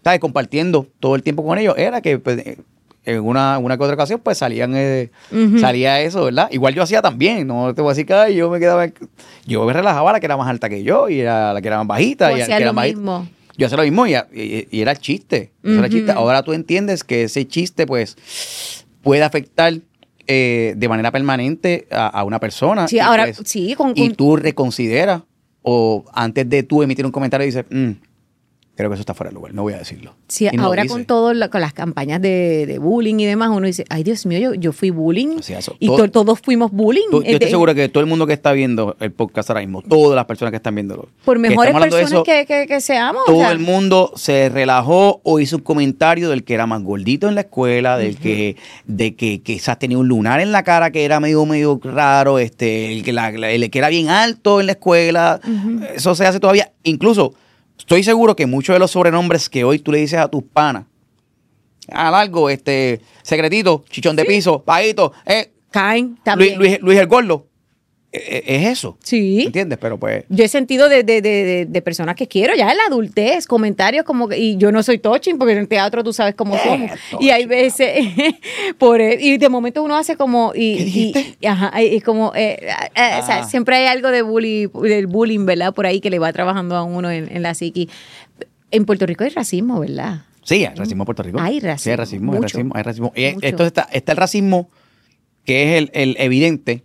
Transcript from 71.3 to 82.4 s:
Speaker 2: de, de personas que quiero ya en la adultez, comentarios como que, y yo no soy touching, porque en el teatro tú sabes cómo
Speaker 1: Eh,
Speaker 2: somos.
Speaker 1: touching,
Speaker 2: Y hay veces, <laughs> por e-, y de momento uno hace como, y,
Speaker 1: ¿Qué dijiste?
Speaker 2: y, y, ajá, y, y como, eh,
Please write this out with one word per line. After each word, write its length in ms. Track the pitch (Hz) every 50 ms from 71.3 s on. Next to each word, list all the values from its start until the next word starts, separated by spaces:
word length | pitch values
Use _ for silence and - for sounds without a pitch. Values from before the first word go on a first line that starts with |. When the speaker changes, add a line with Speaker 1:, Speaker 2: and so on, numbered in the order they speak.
| 208 202 196
Speaker 2:
de, 220 | 185 180 180 175
de 160 | 160 160 180
personas 340 | 175 175 165 - 165 165 175
que 100 | - 262
quiero 280 | - - 190 208 262 -
ya 140 | - 202 208
en 40 | 285
la 80 | 403 440 403
adultez, 580 | 277 240 220 180 - 214 208 240 320 349 -
comentarios 580 | - 240 226 220 214 196 - 190 208 247 302 320
como 240 | - 277 240 240 208
que, 80 | 220 -
y 180 | 226 220 208
yo 160 | 185 202 208
no 100 | 208 220
soy 160 | 208 - 240 208
touching, 400 | - 214 240 294 - 370 349 269
porque 140 | 254 233
en 60 | 214 208
el 80 | 208 -
teatro 340 | 226 196 196 208 220 233
tú 100 | 226 233
sabes 220 | 220 - 214 202 202
cómo 220 | - 220 202 202
Speaker 1:
Eh, 40 | - -
Speaker 2:
somos. 260 | - - 269 233 202 - - - -
Speaker 1:
touching, 160 | - - 269 269
Speaker 2:
Y 20 |
hay 160 | 247 233 247
veces, 580 | 226 247 247 254 262 - - 262 233 - 294 247 202 170 202 285 320 - _
<laughs> 360 | - 453 - - 403 392 339 _
por 220 | 262 233 233 226
e-, 180 | 220 220 240 -
y 180 | 285 285 277 247
de 100 | 285 269
momento 340 | 254 247 240 247 240 302 302
uno 120 | 294 294
hace 200 | 302 311 - 320
como, 360 | 311 277 254 240 240 226 220 -
y, 200 | - 226 220 214 165
Speaker 1:
¿Qué 60 | 175
dijiste? 360 | 196 185 214 220 214 - 277
Speaker 2:
y, 240 | 277 - - _ -
y, 20 |
ajá, 360 | 214 202 180 196 196 - 208
y, 40 | 226
y 140 | 214 196 220
como, 320 | - 240 220 220 220 214 -
eh, 240 | -